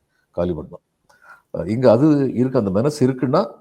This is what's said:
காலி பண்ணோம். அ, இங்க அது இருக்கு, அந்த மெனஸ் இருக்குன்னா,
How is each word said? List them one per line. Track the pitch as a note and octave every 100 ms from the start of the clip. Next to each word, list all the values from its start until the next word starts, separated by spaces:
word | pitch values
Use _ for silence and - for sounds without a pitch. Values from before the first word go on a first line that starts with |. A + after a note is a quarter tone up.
| _ _ _
காலி | - F2
பண்ணோம். | D#2 C#2 - _ _ _ _ - - _
அ, | - E2
இங்க | A2+ B2+
அது | A2 D#3 D3 C3+
இருக்கு, | A2 B2+ C3
அந்த | G2+ F#2+
மெனஸ் | C#3 D3
இருக்குன்னா, | B2+ B2+ C#3 D3+ G3+ -